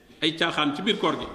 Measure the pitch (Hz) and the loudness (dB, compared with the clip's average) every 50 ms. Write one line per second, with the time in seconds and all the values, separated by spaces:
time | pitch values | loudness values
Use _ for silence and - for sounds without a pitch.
0 | - - - - - 165 156 - 170 170 - 156 151 143 139 147 190 233 - 214 | -20 -20 -10 -2 -2 -2 0 0 -2 0 2 2 0 0 0 0 0 0 0 2
1 | - 160 143 120 117 - - | 2 0 0 0 -4 -8 -10